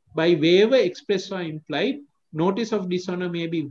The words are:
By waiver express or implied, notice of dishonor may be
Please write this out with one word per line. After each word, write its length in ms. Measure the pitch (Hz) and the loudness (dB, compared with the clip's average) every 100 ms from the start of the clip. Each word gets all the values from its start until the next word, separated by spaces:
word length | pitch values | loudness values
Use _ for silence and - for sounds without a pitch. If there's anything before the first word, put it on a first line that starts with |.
| _ | _
By 200 | 156 165 | 0 2
waiver 420 | 165 160 180 220 262 | 4 4 6 6 4
express 540 | 180 - - 196 - | 2 -4 -4 -4 -2
or 120 | 190 | -8
implied, 540 | 165 156 - 147 214 285 - _ _ | -8 -10 -6 -4 -2 -4 -12 _ _
notice 400 | 156 175 196 220 | -2 0 0 -2
of 160 | 208 185 | -2 -2
dishonor 400 | 180 180 180 180 | -4 -4 -6 -4
may 180 | 170 165 | -4 -4
be 200 | 165 139 | -4 -4